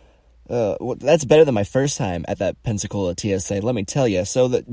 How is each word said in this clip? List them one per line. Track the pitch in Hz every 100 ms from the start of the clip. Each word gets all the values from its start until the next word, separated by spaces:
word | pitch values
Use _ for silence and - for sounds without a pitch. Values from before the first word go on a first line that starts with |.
| _ _ _ _ -
Uh, | 120 107 -
well, | 117 123
that's | 127 165 131
better | 151
than | 160
my | 110
first | 101 131 139 -
time | 101 87 -
at | 101
that | 92 -
Pensacola | - 104 - 104 92
T | 87 107
S | 95 -
A, | 101
let | 107
me | 123
tell | 101 147 127
ya. | 92
So | 101 131 127
the | 123 -